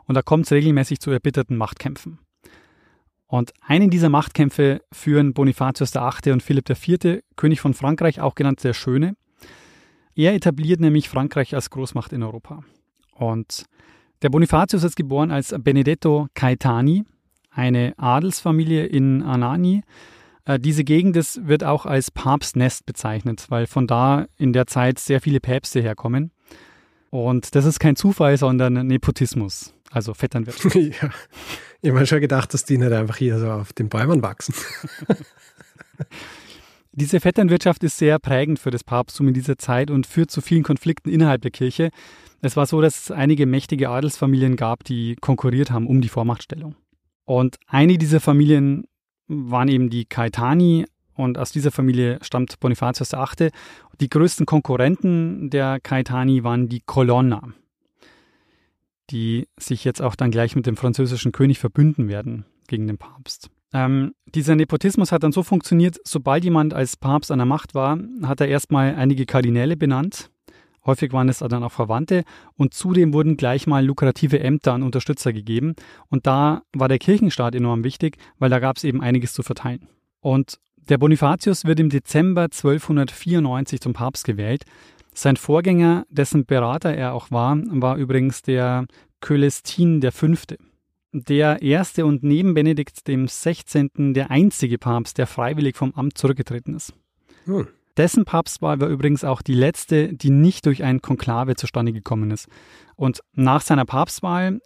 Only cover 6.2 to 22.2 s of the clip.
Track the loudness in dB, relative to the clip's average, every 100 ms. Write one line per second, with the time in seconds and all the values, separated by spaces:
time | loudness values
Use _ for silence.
6.2 | 0 0 0 -2 -2 -4 -2 0 0 -2
7.2 | -8 -2 0 0 0 0 -2 0 0 0
8.2 | -4 0 -2 0 -2 -4 -2 0 0 -4
9.2 | _ _ -20 -20 -20 _ _ _ _ 0
10.2 | 2 2 0 0 0 2 4 2 0 -2
11.2 | -2 -2 -4 -4 -6 -8 -8 -8 -8 -8
12.2 | -8 -10 -16 -20 -20 _ _ _ _ -6
13.2 | -4 -4 -6 -12 -16 _ _ _ _ _
14.2 | 0 2 4 2 2 0 -2 -2 -4 -2
15.2 | 0 -2 -4 -2 2 2 2 2 2 0
16.2 | -2 -2 0 2 0 2 2 0 -2 _
17.2 | _ _ _ -4 0 0 0 -2 0 0
18.2 | 0 -4 -2 0 0 0 0 2 2 2
19.2 | 0 -2 -2 0 0 0 -4 -18 -20 -20
20.2 | _ _ -4 -2 0 0 2 2 4 2
21.2 | -2 -4 0 0 0 -2 0 -2 -2 -4